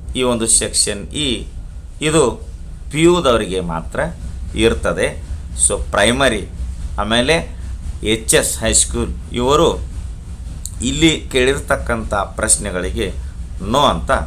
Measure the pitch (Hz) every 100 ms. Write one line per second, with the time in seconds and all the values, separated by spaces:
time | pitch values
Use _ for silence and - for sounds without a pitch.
0 | - 127 123 117 113 - 107 - 107 101
1 | 92 147 143 104 - - - - - -
2 | 151 160 123 - - - - - - 143
3 | 170 175 135 113 95 92 87 82 - 117
4 | 160 - - - - - 113 110 95 85
5 | 135 - - - - - - 101 - 101
6 | 107 127 135 104 87 - - - - -
7 | 104 117 127 165 - - - - - -
8 | 104 113 - 151 - - 113 107 - 117
9 | 113 - - 120 123 151 147 92 - -
10 | - - - - - - - - 117 143
11 | 160 - - 131 127 139 - 135 - 113
12 | 107 104 92 - 107 - 101 90 90 117
13 | 95 - - - - - - 135 135 85
14 | - 120